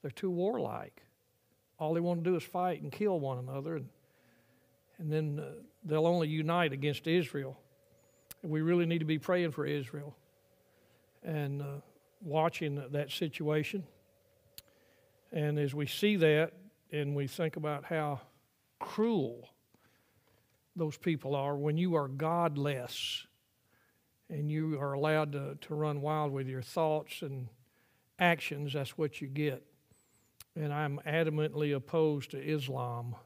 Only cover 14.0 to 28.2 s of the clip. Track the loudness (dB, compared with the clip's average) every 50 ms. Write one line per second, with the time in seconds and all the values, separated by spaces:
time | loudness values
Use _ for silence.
14 | _ _ _ _ _ _ _ _ _ _ _ -20 _ _ _ _ _ _ _ _
15 | _ _ _ _ _ _ -4 -2 0 0 0 0 0 0 0 -2 -4 -4 0 2
16 | 4 4 6 8 8 8 8 6 4 2 -2 -18 -20 -20 _ _ _ _ -4 -2
17 | -2 0 0 -2 -2 -4 -2 -2 -2 -2 -2 -4 -4 -4 -4 -4 -4 -2 -2 0
18 | 0 -2 -4 -6 -8 -18 _ _ _ _ _ _ _ _ _ _ -12 -6 -2 0
19 | 2 2 2 2 0 -2 -4 -10 -16 -20 _ _ _ _ _ _ _ _ _ _
20 | _ _ _ _ _ _ _ _ _ _ _ _ _ _ _ -4 -4 -4 -4 -2
21 | 0 0 0 0 0 -2 0 0 0 0 0 0 2 2 2 4 2 4 4 2
22 | 2 0 -2 -2 0 2 4 4 2 2 2 2 0 0 0 -2 -4 -8 -6 -6
23 | -6 -4 -6 -6 -10 _ _ _ _ _ _ _ _ _ _ _ _ _ _ _
24 | _ _ _ _ _ -10 -6 -4 -2 0 0 0 0 0 -2 -2 -2 -2 0 0
25 | 2 4 4 4 4 2 -2 -4 -6 -6 -8 -10 -8 -6 -2 0 0 0 0 0
26 | 0 0 0 2 0 0 0 -2 -4 -4 -4 -6 -8 -4 0 2 2 4 2 0
27 | -2 -6 -10 -8 -8 -8 -6 -8 -8 -10 -12 _ _ _ _ _ _ _ _ _
28 | _ _ _ 4